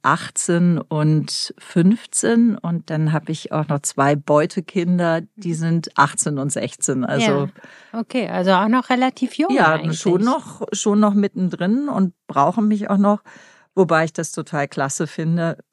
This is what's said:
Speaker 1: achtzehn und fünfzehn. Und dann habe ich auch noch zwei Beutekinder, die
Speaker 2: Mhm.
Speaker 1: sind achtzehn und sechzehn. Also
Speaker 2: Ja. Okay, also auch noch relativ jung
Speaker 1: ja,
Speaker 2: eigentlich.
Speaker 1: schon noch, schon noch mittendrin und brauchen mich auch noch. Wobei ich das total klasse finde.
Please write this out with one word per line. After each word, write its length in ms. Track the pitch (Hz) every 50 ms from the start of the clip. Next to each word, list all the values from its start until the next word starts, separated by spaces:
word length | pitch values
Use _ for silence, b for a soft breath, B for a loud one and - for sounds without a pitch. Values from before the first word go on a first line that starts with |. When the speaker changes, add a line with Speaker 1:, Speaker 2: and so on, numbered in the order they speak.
| -
Speaker 1:
achtzehn 760 | 135 151 165 - - - - - - 175 170 180 175 170 151
und 760 | - - 160 151 151 156 156 151 143 - - - - - - -
fünfzehn. 1000 | - - - 180 165 185 226 226 - - - - - 226 233 233 240 233 208 -
Und 320 | - 170 170 165 - -
dann 220 | 165 156 160 156
habe 200 | 160 151 156 -
ich 200 | 156 - - -
auch 160 | - 156 151 143
noch 120 | 147 143
zwei 360 | - - - - 139 143 147
Beutekinder, 1040 | 143 143 - 147 147 156 156 - 196 160 - - 196 170 175 180 175 175 165 165 165 165 - _
die 140 | 220 196 170
Speaker 2:
Mhm. 60 | 165
Speaker 1:
sind 420 | 160 165 165 165 170 156 - - -
achtzehn 400 | 143 143 - - - 165 147 135
und 140 | 135 143
sechzehn. 520 | - 113 - - - - - - 135 131 123
Also 460 | - - - 117 - 135 143 143 - - B B B B B B B
Speaker 2:
Ja. 80 | B 233
Okay, 300 | 226 - - 254 208 -
also 220 | 180 185 180 190
auch 160 | 190 180 202 220
noch 220 | 233 254 247 -
relativ 440 | 254 247 262 262 262 - 262 240 -
jung 200 | - 311 359 254
Speaker 1:
ja, 200 | 285 185 156 160
Speaker 2:
eigentlich. 260 | 160 156 160 160 160
Speaker 1:
schon 220 | - - 175 185
noch, 400 | 214 247 269 302 - - - - - -
schon 280 | - - - 214 202 208
noch 160 | 214 208 202
mittendrin 760 | 208 202 196 - - 185 175 165 - 175 190 220 269 294 294
und 240 | - 190 190 175 - _ _ -
brauchen 400 | - 139 143 165 - 226 214 214
mich 220 | 214 202 208 -
auch 100 | 196 196
noch. 240 | 202 202 208 202 B B B B B B B B B B _
Wobei 320 | 190 185 156 165 160 165
ich 80 | 156 -
das 180 | - 160 -
total 360 | - 165 147 - - 147 143 139
klasse 400 | - - 135 135 - - 165 151
finde. 500 | - - 160 160 165 170 165 165 - - - _